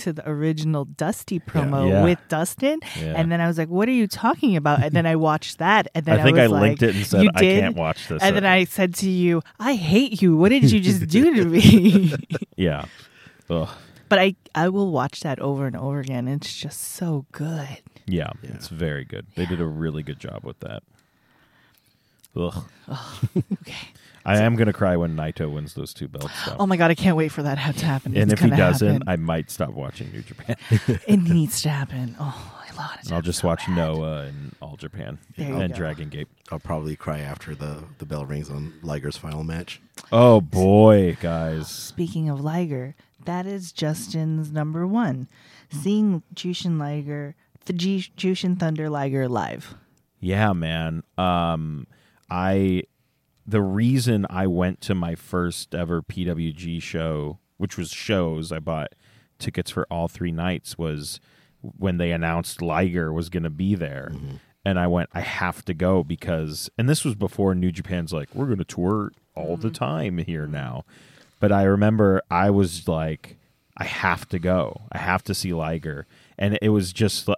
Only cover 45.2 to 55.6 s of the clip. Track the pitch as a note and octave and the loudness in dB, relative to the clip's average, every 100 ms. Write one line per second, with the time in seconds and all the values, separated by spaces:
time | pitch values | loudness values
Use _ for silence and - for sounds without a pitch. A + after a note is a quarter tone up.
45.2 | C3 _ - - _ D3 F#3+ G#3+ G#3 F3 | -8 _ -20 -20 _ -6 -2 2 2 0
46.2 | - F3 F3+ F3 F3 D#3+ D3 D3 C#3+ D3 | -4 -10 -8 -4 -2 -2 -2 -6 -6 -10
47.2 | C#3+ - _ _ - F3 F#3 G3 - - | -10 -16 _ _ -6 -4 -2 -2 -4 -4
48.2 | F#3 F#3+ F3+ F3+ E3 D#3 D#3 D3 C#3 C3+ | -2 0 -2 0 -2 -2 -4 -2 -2 0
49.2 | B2+ A2+ B1+ A#1 - - _ _ _ - | 0 -2 -4 -8 -14 -20 _ _ _ -8
50.2 | F2+ G2 G#2+ F2 D#2+ E2 D#2+ D#2+ - - | -2 2 2 2 -2 -2 -4 -6 -8 -2
51.2 | F#2 F2 E2+ D#2+ D#2 D2 - _ _ _ | 0 2 0 -2 -4 -8 -14 _ _ _
52.2 | - F2+ F#2+ G2 F#2+ F2+ - _ _ _ | -8 -4 0 2 2 0 -4 _ _ _
53.2 | _ _ G#2 G#2+ F#2+ G2+ A#2+ C3 A#2+ G#2+ | _ _ -2 0 0 2 2 2 2 0
54.2 | F#2+ F2+ F#2+ F2 F2+ - - F#2+ F2 E2 | 0 -2 0 2 0 -2 -4 -4 -4 -6
55.2 | - F2+ F2 - | -6 -2 -2 -4